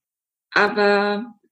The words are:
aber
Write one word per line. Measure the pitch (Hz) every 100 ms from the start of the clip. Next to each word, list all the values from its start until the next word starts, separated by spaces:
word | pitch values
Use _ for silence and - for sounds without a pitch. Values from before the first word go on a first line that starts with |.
| _ _ _ _ _
aber | - 202 208 202 202 208 202 240 - _